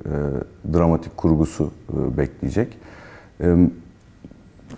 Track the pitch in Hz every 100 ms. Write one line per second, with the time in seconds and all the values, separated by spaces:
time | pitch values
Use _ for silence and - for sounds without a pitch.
0 | - 73 73 67 - - - 82 82 82
1 | - - 85 78 78 - 76 - - 71
2 | 67 67 67 - - - 120 - - -
3 | - - - - 87 87 87 - - -
4 | - - - - - - -